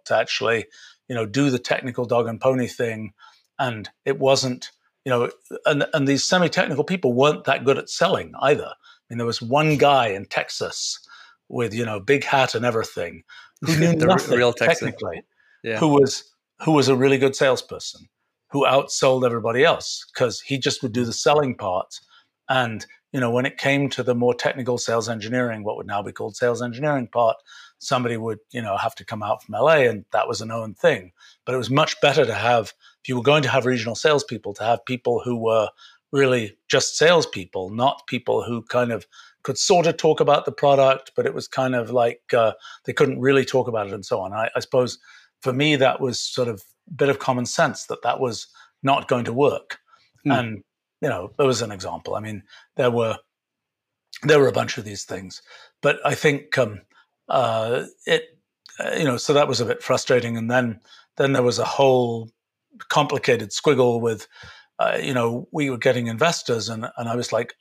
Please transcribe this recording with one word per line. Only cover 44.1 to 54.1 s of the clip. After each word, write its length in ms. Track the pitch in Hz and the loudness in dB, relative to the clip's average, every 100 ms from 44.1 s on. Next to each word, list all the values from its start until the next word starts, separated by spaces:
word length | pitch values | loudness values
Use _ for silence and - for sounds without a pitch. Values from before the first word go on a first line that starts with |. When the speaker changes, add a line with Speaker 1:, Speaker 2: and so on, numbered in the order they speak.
| 113 | -4
Speaker 1:
on. 140 | 95 | -4
I, 160 | 104 113 123 | -4 -4 -4
I 40 | |
suppose 380 | - 131 123 - - - _ _ | 0 0 0 -2 -18 -20 _ _
for 120 | 135 | -4
me, 220 | 123 151 143 | 0 2 4
that 220 | 131 123 | 2 2
was 200 | 131 117 | -2 -4
sort 260 | - - 120 | -6 -4 -4
of 160 | 101 - _ - | -6 -12 _ -12
a 40 | |
bit 160 | 143 139 | -2 0
of 100 | 139 | 0
common 260 | - 123 120 | -2 -2 -2
sense 400 | - 151 104 - | 0 0 -2 -10
that 160 | 120 | -6
that 160 | 120 139 | -4 -2
was 280 | 127 - - _ _ _ | -2 -6 -12 _ _ _
not 240 | 139 139 - | 0 0 0
going 180 | 123 117 | -2 -2
to 80 | |
work. 460 | 117 143 95 - - _ _ _ _ | 0 2 0 -6 -18 _ _ _ _
Speaker 2:
Hmm. 80 | 147 | -2
Speaker 1:
And, 320 | 127 117 104 - _ _ _ | 0 -2 -8 -14 _ _ _
you 80 | 151 | -6
know, 220 | 98 101 - | -4 -6 0
there 80 | 139 | 2
was 160 | 117 | 2
an 100 | 113 | -4
example. 440 | 98 90 85 - 101 | -8 -10 -10 -8 -8
I 60 | |
mean, 200 | 107 104 - - _ - | -8 -12 -16 -20 _ -2
there 140 | 123 | 0
were, 280 | 117 113 107 _ _ _ _ _ _ _ _ _ | 2 0 -4 _ _ _ _ _ _ _ _ _